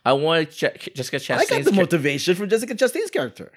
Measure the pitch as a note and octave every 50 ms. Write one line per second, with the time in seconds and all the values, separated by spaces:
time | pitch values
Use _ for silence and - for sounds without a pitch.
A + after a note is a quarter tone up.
0 | - A#2+ C3+ C#3 D3+ D#3+ E3 E3 D#3+ - - - D3+ C3 - - - - - C3
1 | B2+ - - C3+ - - B2+ - F#4+ - B4 - C#3 F4+ G3+ G3 F3 - F3 D#3+
2 | C3+ D3 C#3 C#3 - E3+ F3+ F3+ G#3 F#3 A3 A3+ B3+ - B3 G3+ C4 A#3+ - F4+
3 | A4+ F#4+ - - - A3+ - - - - -